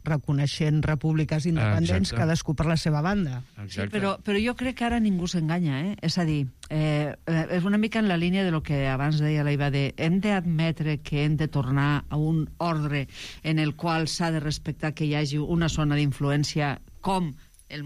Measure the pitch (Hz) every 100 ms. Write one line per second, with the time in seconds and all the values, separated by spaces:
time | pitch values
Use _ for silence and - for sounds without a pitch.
0 | 151 147 - 139 143 - 156 151 143 151
1 | 160 156 147 156 165 165 110 165 170 190
2 | 190 120 165 165 - 151 160 160 170 147
3 | 170 202 151 127 127 - 101 - 202 208
4 | 196 - - 202 233 240 254 247 233 240
5 | 214 180 175 175 156 175 165 135 185 -
6 | 160 180 160 151 131 - - 156 151 147
7 | 147 - - 165 160 180 190 208 214 220
8 | 214 170 180 190 185 160 - 143 135 131
9 | 147 156 151 151 147 143 143 139 139 -
10 | 160 190 208 196 175 156 165 156 156 151
11 | - 143 151 156 156 143 131 139 143 147
12 | - 147 156 160 147 - 170 156 147 143
13 | 127 - - - 160 156 151 147 165 160
14 | 156 - 170 160 151 147 - - 156 -
15 | 151 147 147 151 143 170 165 - 147 147
16 | 143 - 143 147 143 156 143 123 - -
17 | 190 190 160 127 - - - 147